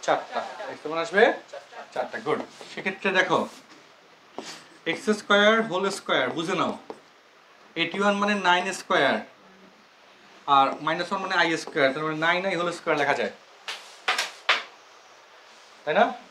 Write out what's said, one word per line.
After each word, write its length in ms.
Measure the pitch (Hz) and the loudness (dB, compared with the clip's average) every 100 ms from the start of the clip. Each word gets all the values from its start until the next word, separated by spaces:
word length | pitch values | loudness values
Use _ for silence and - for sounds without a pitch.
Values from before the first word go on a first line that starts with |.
| - | 0
চারটা। 360 | 139 - - - - - 131 | -2 -2 -8 -8 -10 -12 -10
x 20 | |
এর 60 | 147 | -6
মান 80 | 165 165 | -6 0
আসবে 180 | 196 254 320 - - - - - | 4 4 4 -10 -18 -16 -18 -12
চারটা, 240 | 131 123 120 131 | -8 -6 -6 -4
Good। 140 | 151 - - - | -4 -4 -14 -14
সেক্ষেত্রে 380 | - 190 190 196 185 | -8 -8 -4 -2 0
দেখো, 200 | 180 131 - - - - - - - - - - - - - - - | 2 0 -2 -10 -20 -20 -20 -20 -20 -20 -18 -16 -14 -18 -20 -12 -8
এক্স 140 | 165 - 208 | -4 -2 -2
স্কয়ার 340 | - 202 208 226 214 | 2 4 6 4 0
হোল 140 | 180 196 190 | -2 -2 -4
স্কয়ার 280 | - 160 127 131 | -2 0 0 -2
বুঝে 180 | 170 175 | -4 -2
নাও, 120 | 123 - - - - - _ _ - - - 165 | -2 -4 -14 -18 -18 -20 _ _ -20 -20 -14 -6
এইটি 160 | 170 196 | -4 0
ওয়ান 140 | 202 202 | 2 2
মানে 120 | 202 208 180 | 0 2 4
নাইন 180 | 180 185 180 | 2 2 -6
স্কয়ার, 360 | - 175 135 110 - - - - - - - _ - - - - - 139 | 0 2 4 2 -4 -20 -20 -20 -20 -20 -20 _ -20 -20 -20 -14 2 4
আর 100 | 135 - 147 | 4 2 -4
মাইনাস 220 | 165 175 | -2 -2
ওয়ান 100 | 196 | -4
মানে 120 | 185 185 | -2 2
আই 60 | 165 156 | 2 0
স্কয়ার, 240 | - 160 135 | -2 2 2
তার 100 | 143 156 | 2 -4
মানে 100 | 156 160 | -2 0
নাইন 140 | 180 190 | 0 0
আই 40 | 170 | -2
হোল 100 | 175 170 | -2 -4
স্কয়ার 160 | - 151 | -2 0
লেখা 140 | 139 127 | 2 0
যায়, 120 | 107 - - - - - - - - - - - - - - - - - - - - - - - - - | -2 -6 -20 -16 -14 -14 -16 -8 -4 -2 -4 -8 -2 -2 -2 -20 -20 -20 -20 -20 -20 -20 -20 -20 -20 -12
তাই 100 | - 185 | 0 2
না? 60 | 254 - - | 2 0 -16